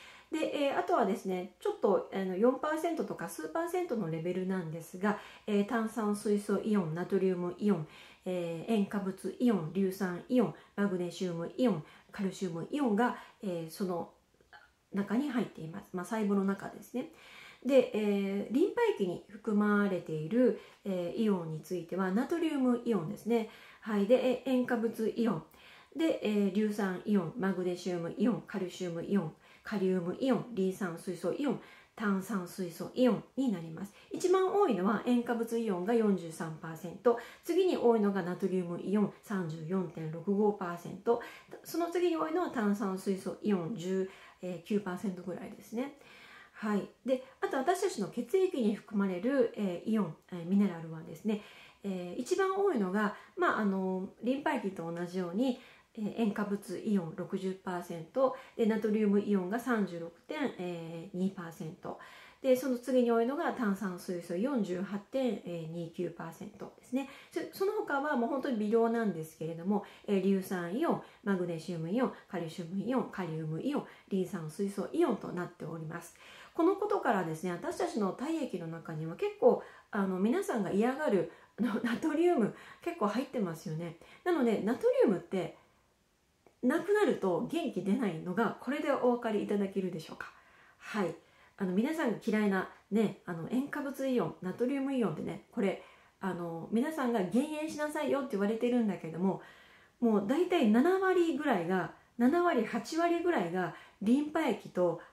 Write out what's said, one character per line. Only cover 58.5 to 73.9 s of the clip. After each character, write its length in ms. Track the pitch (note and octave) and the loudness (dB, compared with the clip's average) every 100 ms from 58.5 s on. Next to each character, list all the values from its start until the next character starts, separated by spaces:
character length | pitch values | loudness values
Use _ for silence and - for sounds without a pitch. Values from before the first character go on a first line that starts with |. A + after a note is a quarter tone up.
| - | 0
で、 120 | A3 | 2
ナ 120 | A3 | 2
ト 100 | A3 | 2
リ 140 | G#3+ | 2
ウ 60 | G#3 | 4
ム 100 | G3+ | 4
イ 160 | G3+ G3 | 4 2
オ 60 | |
ン 80 | F3+ | 2
が 100 | A#3 | -2
三 260 | B3 A3+ F#3 | 0 0 0
十 140 | E3+ | -4
六 100 | E3+ - | -10 -12
点 320 | - D4+ B3 - F3+ E3+ E3 E3+ E3 | -10 -4 -4 -4 -6 -6 -8 -10 -6
二 180 | F3+ F#3+ | -2 -2
パ 120 | F#3+ | -2
ー 80 | E3 | -12
セ 140 | D#3+ D#3+ | -10 -10
ン 100 | - | -10
ト 180 | - - - - - - | -12 -12 -14 -20 -20 -2
で、 140 | C4 B3+ | 2 4
そ 140 | C#4 | 2
の 80 | A#3+ | -2
次 260 | - B3+ | 2 4
に 80 | A#3 | 4
多 100 | A#3 | 4
い 40 | A#3 | 2
の 100 | D4 | 0
が 160 | D4 | -2
炭 240 | A3+ G#3+ G3 | 0 0 0
酸 240 | G3 F3 | -2 -6
水 220 | - F3 | -6 -6
素 140 | E3+ F3 | -4 -2
イ 100 | C4 | 0
オ 80 | B3+ | 0
ン 80 | |
十 180 | F3+ F3+ | 0 -2
八 160 | F#3+ G3+ - | -4 -6 -6
点 300 | C4 B3 G3+ - E3+ D#3+ | -2 -2 -2 -6 -8 -8
二 180 | E3+ E3 | -8 -8
九 160 | - E3+ | -6 -6
パ 140 | E3 E3 | -6 -12
ー 80 | |
セ 120 | - - | -12 -16
ン 40 | |
ト 220 | - - - | -14 -16 -18
で 60 | - | -6
す 80 | |
ね。 160 | B3+ - - - F4 - | -4 -4 -12 -10 -8 -8
そ、 80 | - | -2
そ 60 | G4 | -2
の 80 | |
他 260 | G#4+ - C#4 | -2 -2 0
は 160 | D4+ B3+ | 0 0
も 120 | A#3 | 0
う 20 | |
本 140 | C4+ | 0
当 60 | C#4+ | -2
に 80 | A3 | -2
微 120 | G#3+ | 2
量 200 | A3+ A3+ | 4 4
な 140 | A#3 | 2
ん 80 | A3 | 0
で 100 | D#3+ D#3 | -2 -6
す 120 | - | -8
け 100 | D#3+ | -8
れ 80 | E3 | -4
ど 100 | F3 | 0
も、 180 | G3+ - - - | 0 -2 -10 0
え 120 | G3 | 2
ー、 40 | |
硫 180 | F#3+ F#3+ | 4 2
酸 320 | F#3+ F#3 F3 | 0 -4 -2
イ 120 | A3+ E4 | 0 0
オ 80 | |
ン、 80 | D#3 - - G3+ | 0 -4 -8 -2
マ 100 | F#3 | 0
グ 100 | F3 | 0
ネ 140 | D#3+ | -4
シ 140 | E3+ | -6
ウ 60 | E3+ | -6
ム 100 | E3 | -2
イ 120 | A#3 | 0
オ 40 | A#3 | 0
ン、 80 | - - | -2 -8
カ 100 | F3+ | -6
ル 100 | E3 | -6
シ 120 | D#3+ | -8
ウ 40 | E3 | -6
ム 160 | G3 | -4
イ 140 | G3+ C4 | 0 0
オ 40 | |
ン、 100 | - | -2
カ 140 | - E3+ | -4 -6
リ 140 | D#3+ | -4
ウ 60 | D#3 | -4
ム 160 | D#3+ | -4
イ 140 | C4 C#4 | -2 -2
オ 40 | |
ン、 60 | - | -4